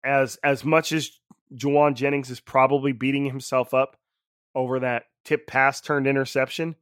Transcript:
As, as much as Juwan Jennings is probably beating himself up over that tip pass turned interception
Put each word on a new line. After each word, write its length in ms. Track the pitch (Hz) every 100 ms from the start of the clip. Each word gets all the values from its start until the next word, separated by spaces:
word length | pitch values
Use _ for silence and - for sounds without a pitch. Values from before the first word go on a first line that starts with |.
As, 360 | 135 139 131 -
as 220 | 147 135
much 260 | 139 160 160
as 200 | 160 127 _ _ _ _
Juwan 400 | 131 139 143 147
Jennings 360 | 127 139 143 127
is 100 | 123
probably 520 | - 135 131 143 139
beating 340 | 123 131 139 139
himself 480 | 131 - 131 123
up 240 | 131 135 _ _ _ _ _ _
over 260 | 131 127 131
that 240 | 127 120 - _
tip 220 | - 151 -
pass 360 | 135 135 135
turned 240 | - 147 135
interception 720 | 135 135 139 131 - 165 160